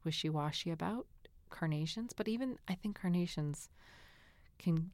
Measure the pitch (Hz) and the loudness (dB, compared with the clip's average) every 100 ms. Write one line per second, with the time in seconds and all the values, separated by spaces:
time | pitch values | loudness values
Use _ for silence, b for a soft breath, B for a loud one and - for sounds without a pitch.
0 | 165 156 156 156 147 - 170 160 170 233 | -2 0 0 2 0 0 -2 -2 0 -2
1 | - - - - - - 165 151 160 220 | -6 -14 -20 -20 -18 -4 0 2 0 -2
2 | 233 - 214 226 262 - - 180 208 202 | -4 -2 0 0 0 -4 -4 -4 -2 -2
3 | 180 175 175 - 147 147 - B B B | 2 4 4 0 -2 -2 -8 B B B
4 | B B B B B - 185 165 165 | B B B B B -2 2 4 2